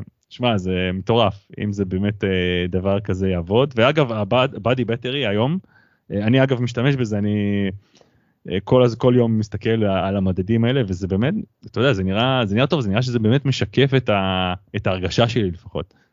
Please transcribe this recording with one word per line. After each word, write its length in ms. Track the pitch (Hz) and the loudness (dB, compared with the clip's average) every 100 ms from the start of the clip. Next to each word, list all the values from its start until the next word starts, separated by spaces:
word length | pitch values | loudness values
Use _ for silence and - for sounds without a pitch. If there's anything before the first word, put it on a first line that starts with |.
| - _ _ | -8 _ _
שמע, 280 | - 123 107 | -4 0 0
זה 320 | 92 92 92 | 0 -2 -2
מטורף, 540 | 92 90 113 107 101 _ - | -4 0 2 2 -2 _ -6
אם 100 | 101 | -6
זה 120 | 101 95 | -2 -2
באמת, 380 | 92 104 104 | -2 -2 -2
אה, 420 | 101 92 90 90 90 | -2 0 0 0 -2
דבר 300 | 92 95 98 | -2 0 -2
כזה 300 | 101 92 95 | -2 -2 -2
יעבוד. 440 | 90 85 110 143 120 | -2 0 2 2 2
ואגב, 340 | 120 156 131 | 2 2 0
הבאד-, 440 | 110 98 120 131 131 | -2 0 0 0 -2
באדי 300 | 104 131 113 | -2 -2 -2
בטרי 420 | 113 131 139 120 | -4 -6 -4 -2
היום, 300 | 101 123 185 - _ _ _ _ | 0 0 -2 -6 _ _ _ _
אה, 120 | 98 | -4
אני 200 | 107 131 | 2 4
אגב 180 | 135 123 | 4 2
משתמש 340 | 123 120 127 139 | -2 0 0 0
בזה, 220 | 113 107 | -2 -2
אני, 520 | 104 104 101 101 98 98 _ _ _ _ _ _ - | 0 0 0 0 -2 -6 _ _ _ _ _ _ -6
אה, 80 | 92 | -6
כל 200 | - 127 | 2 4
הז-, 120 | 123 113 | 4 2
כל 180 | 127 123 | 2 4
יום 220 | 117 110 | 4 0
מסתכל 300 | 107 - 113 | -2 -4 -2
על, 140 | 113 104 | 0 0
על 320 | 95 92 101 | 0 0 0
המדדים 480 | 95 90 92 113 117 | 0 -2 0 2 2
האלה, 160 | 139 104 | 0 -2
וזה 200 | 90 95 | -4 -2
באמת, 260 | 95 127 208 - _ - | 0 0 -2 -8 _ -12
אתה 140 | - | 0
יודע, 140 | 135 | 0
זה 100 | 104 | 2
נראה, 420 | 95 98 123 131 110 | 0 0 0 0 0
זה 100 | 101 | 2
נראה 120 | 139 | 2
טוב, 140 | 170 | 0
זה 80 | 110 | 0
נראה 120 | 101 | 0
שזה 180 | 127 120 | 0 0
באמת 260 | 107 135 139 | 2 2 0
משקף 460 | 131 110 - 135 131 | -2 -2 2 2 2
את 120 | 127 | 2
ה-, 440 | 104 95 92 92 90 - 104 | 0 0 0 -2 -4 -8 -6
את 120 | 101 | -4
ההרגשה 400 | 92 92 - 120 | -2 -2 2 2
שלי 240 | 120 98 | 2 -2
לפחות. 420 | 85 - 78 80 _ _ | -4 -10 -10 -10 _ _